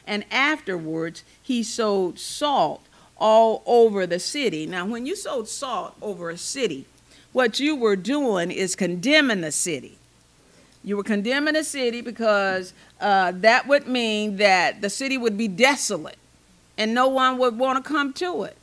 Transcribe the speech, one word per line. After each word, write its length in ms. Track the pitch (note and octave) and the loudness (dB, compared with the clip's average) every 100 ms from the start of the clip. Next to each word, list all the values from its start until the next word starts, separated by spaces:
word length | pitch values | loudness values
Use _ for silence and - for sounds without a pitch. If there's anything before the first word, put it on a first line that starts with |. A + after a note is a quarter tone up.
| - | -8
And 180 | G#3 - | -8 -4
afterwards, 920 | A3 C#4 D#4 - F3+ D#3+ D#3+ E3 D#3+ - _ | 0 0 0 -4 -6 -4 -6 -6 -10 -20 _
he 180 | - B3 | -4 -4
sowed 560 | A3 - A3 G3 F#3 - | -2 -2 0 0 0 -4
salt 640 | - - D4 C4 D#3 - _ _ - - | -10 -4 0 2 0 -2 _ _ -20 0
all 460 | A3 A3 A3+ G#3+ - | 4 6 6 2 2
over 400 | A#3+ A3+ G3+ F3+ | 6 6 4 0
the 100 | F3 | -2
city. 480 | - D4 B3+ D#3+ D#3 | -4 -2 -2 -2 -4
Now, 220 | F3+ F#3 | -6 -6
when 180 | A#3 B3+ | -6 -6
you 100 | G4+ | -8
sowed 320 | G4 C#4 G#3+ | -6 -8 -8
salt 480 | - C4+ G#3+ F3 - | -8 -6 -6 -8 -10
over 300 | G#3+ F3+ E3+ | -10 -8 -10
a 60 | E3+ | -8
city, 480 | - C4+ A3+ C3+ - _ _ - _ | -8 -4 -2 -4 -10 _ _ -20 _
what 280 | B3 B3 A#3+ | 0 0 0
you 160 | C#4+ D4+ | -2 2
were 200 | A3+ G3 | 2 2
doing 540 | F3+ D4 C4+ F#3+ F3 | 0 0 2 0 -2
is 260 | - F#3 - | -2 -4 -2
condemning 680 | F3+ F3 G#3 D#4 C#4 G3+ | -2 0 2 4 4 0
the 100 | D#3+ | -2
city. 480 | - F3+ C#3+ A#2 - _ _ _ _ _ _ _ _ | -4 -4 -6 -8 -20 _ _ _ _ _ _ _ _
You 140 | F#3+ G3+ | -6 -4
were 60 | |
condemning 500 | G3+ G#3 G#3 C4+ D4+ | -2 -2 0 0 0
the 100 | D4+ | 0
city 380 | D4+ C#4+ B3 A#3 | -2 -2 -2 -2
because, 720 | A#3+ A3 A3+ G3+ G3 F#3 F#3 - - - | -8 -2 2 2 2 -2 -6 -14 -20 -4
uh, 340 | G#3 G3 F3+ F#3 | 2 4 2 2
that 320 | G#3+ B3 A#3+ | 4 4 4
would 200 | C#4+ C#4 | 2 2
mean 500 | B3+ A#3 G#3+ G#3+ G3 | -2 0 0 -2 2
that 440 | G3+ F#3 D#3 A#2 | 4 4 2 -2
the 80 | G3+ | -6
city 300 | - C4+ C4+ | -4 -4 -2
would 180 | A#3 G3+ | -2 -2
be 100 | A3+ | -4
desolate 720 | F3+ B3+ C#4+ - F3+ D#3 - _ _ _ _ _ - | 2 2 2 -2 -6 -8 -16 _ _ _ _ _ -4
and 200 | A3 A#3 | 0 2
no 120 | C4 | 2
one 300 | C4 C4 B3+ | 4 2 2
would 220 | B3+ A3 | 0 2
wanna 240 | C4 C4+ | 0 0
come 300 | C4 D4 C#4+ | -2 -2 -2
to 280 | C4+ F4+ D#4+ | -4 -4 -4
it. 160 | F#3+ - | -6 -10